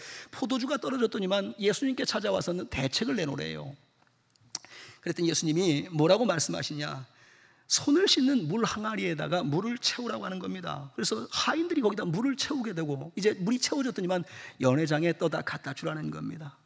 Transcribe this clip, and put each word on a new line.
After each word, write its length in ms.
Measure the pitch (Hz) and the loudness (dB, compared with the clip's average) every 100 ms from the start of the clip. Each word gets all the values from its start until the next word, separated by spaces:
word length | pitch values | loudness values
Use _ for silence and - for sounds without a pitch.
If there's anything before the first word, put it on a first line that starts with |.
| - - - | -10 -16 -12
포도주가 440 | - 233 254 262 294 | -4 -2 0 0 -2
떨어졌더니만 800 | 294 254 220 233 185 196 196 226 | -2 0 0 0 0 0 -2 0
예수님께 460 | 202 - 269 262 | 0 2 0 0
찾아와서는 600 | 269 226 202 190 175 180 - | -2 -2 0 0 0 -4 -4
대책을 500 | - 135 - 233 233 | -2 0 0 0 0
내놓으래요. 580 | 147 139 - 151 139 139 _ _ _ _ _ _ _ - - - - - | 0 -2 -4 -6 -10 -14 _ _ _ _ _ _ _ -14 -14 -20 -20 -10
그랬더니 300 | 175 165 165 | -6 0 2
예수님이 580 | 160 160 160 190 143 - | 2 2 4 4 2 2
뭐라고 340 | 156 160 208 226 | 4 6 6 4
말씀하시냐? 800 | 165 - - 143 147 151 135 127 _ - - - _ - | 2 0 -2 -4 -6 -6 -8 -12 _ -20 -20 -20 _ -2
손을 400 | - 294 311 403 | 0 4 6 6
씻는 400 | 302 262 262 151 | 4 4 4 2
물 160 | 220 | 0
항아리에다가 800 | 202 214 220 202 185 156 151 156 | 0 -2 -4 -2 -2 -2 0 0
물을 340 | 143 156 226 240 | 0 0 -2 -2
채우라고 480 | - - 240 220 190 | -2 -2 -6 -6 -6
하는 120 | 185 | -6
겁니다. 520 | 185 185 170 139 139 | -6 -6 -6 -8 -8
그래서 320 | - 208 220 240 | -4 -2 -2 -4
하인들이 500 | - - 302 339 320 | -2 0 0 0 2
거기다 240 | 254 208 | 2 0
물을 320 | 175 156 277 262 | -2 0 0 0
채우게 380 | - 285 226 | -2 -2 -2
되고, 380 | 165 151 139 160 208 | -4 -4 -4 -6 0
이제 160 | 208 202 | 0 2
물이 220 | 180 247 | 0 2
채워졌더니만 640 | - 294 262 - 180 180 - - - - | 0 0 0 0 0 0 -2 -12 -14 2
연회장에 560 | 131 139 156 151 170 165 | 4 4 4 2 2 2
떠다 260 | 165 156 | 0 0
갖다 300 | - 156 139 | -4 -6 -8
주라는 380 | - 160 156 151 | -6 -6 -4 -6
겁니다. 480 | 156 - 160 147 - | -6 -8 -8 -12 -16